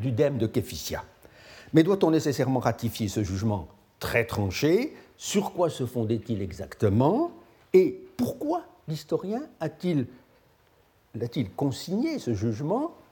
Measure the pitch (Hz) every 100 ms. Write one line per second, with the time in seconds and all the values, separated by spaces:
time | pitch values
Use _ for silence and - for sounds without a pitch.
0 | 123 113 147 131 107 127 - 82 - -
1 | - - - - - - - 156 165 196
2 | 170 160 151 135 127 131 123 - 113 -
3 | 107 113 95 95 110 101 80 - _ -
4 | - 123 113 - 98 90 147 190 294 -
5 | - - - 202 202 - 170 - 123 123
6 | 110 117 - 104 95 - - - 107 101
7 | 180 226 339 - - _ _ 185 185 -
8 | - - 233 - 294 339 - - - 156
9 | - 156 185 226 311 - 160 - 180 156
10 | 117 - _ _ _ _ _ _ _ _
11 | _ 117 120 - 101 - 143 - - 196
12 | 320 294 - 107 117 107 147 226 330 -
13 | -